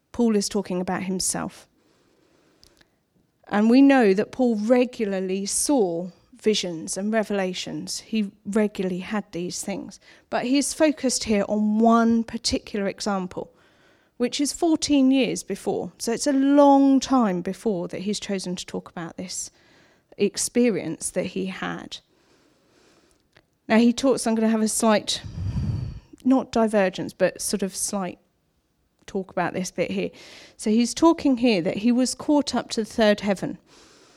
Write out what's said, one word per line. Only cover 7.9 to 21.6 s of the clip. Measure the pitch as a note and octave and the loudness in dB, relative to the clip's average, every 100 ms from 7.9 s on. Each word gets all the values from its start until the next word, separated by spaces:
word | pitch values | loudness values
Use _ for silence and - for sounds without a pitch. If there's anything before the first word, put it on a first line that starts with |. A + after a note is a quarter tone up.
| - | -10
He | - A3 G3 - - | -6 -4 -4 -8 -4
regularly | G#3+ G#3 - F#3 F3+ | -2 0 -2 -4 -6
had | F3+ G#3+ - | -6 -8 -6
these | E3 F3 - | -8 -8 -8
things. | - G3+ - - _ - _ | -8 -10 -12 -18 _ -20 _
But | - | -6
he's | B3 C#4 C4+ | 0 0 0
focused | - D#4 - C4 - | 2 0 2 -2 -4
here | - G3+ - | 0 0 0
on | G#3+ G#3+ G#3+ | -2 0 4
one | A3+ A3+ A3+ A3+ A3+ | 4 6 4 2 -2
particular | A#3 - C4 - G#3 G3 | -6 -4 -4 -4 -4 -4
example, | - A3 G3 F#3 - - _ _ _ _ _ _ - | -4 -4 -4 -6 -10 -14 _ _ _ _ _ _ -4
which | B3 - | -4 -2
is | C#4+ | -4
fourteen | - F4 D#4 - C#4+ C4 | 0 0 0 2 4 4
years | C4+ G#3+ F3+ | 4 0 -2
before. | - G3+ - - F3+ - | -8 -8 -4 -4 -6 -8
So | - | -6
it's | A3+ D4 | -2 0
a | |
long | C4+ C#4 C#4+ C#4+ C#4 C#4 C4+ | 2 4 8 8 8 6 4
time | - C4 G#3+ F3+ | 4 2 2 0
before | F#3 F#3 A3+ F3+ F3+ | -4 -6 -4 -4 -6
that | - | -8
he's | F#3+ G3+ | -6 -6
chosen | - G3 F3+ F3+ | -4 -6 -6 -8
to | - | -8
talk | F#3 - | -12 -10
about | - E3 - | -12 -12 -12
this | F#3 - - - _ _ _ _ _ - | -12 -10 -12 -16 _ _ _ _ _ -2
experience | G3+ - - B3 A#3+ F3 D#3+ - - | -2 0 -2 0 2 0 -4 -8 -6
that | F#3 F3+ | -6 -6
he | F#3+ F#3+ | -6 -8
had. | F#3 | -8